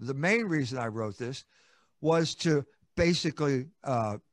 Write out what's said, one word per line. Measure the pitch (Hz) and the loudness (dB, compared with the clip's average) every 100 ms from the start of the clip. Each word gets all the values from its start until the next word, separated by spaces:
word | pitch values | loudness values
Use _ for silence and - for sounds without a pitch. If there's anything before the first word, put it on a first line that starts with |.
| 120 | -8
the | 135 170 | -2 2
main | 233 | 2
reason | 208 156 123 127 | 2 0 -2 -4
I | 117 | -4
wrote | 110 107 95 | -4 -6 -6
this | 120 135 - _ _ _ _ _ | -8 -8 -14 _ _ _ _ _
was | 151 165 160 - | 2 2 2 0
to | 170 151 - _ _ - | 2 2 0 _ _ 0
basically, | 170 170 165 - 147 131 151 _ | 2 2 0 0 0 0 -2 _
uh, | - 123 110 104 - | -4 -2 -2 -6 -12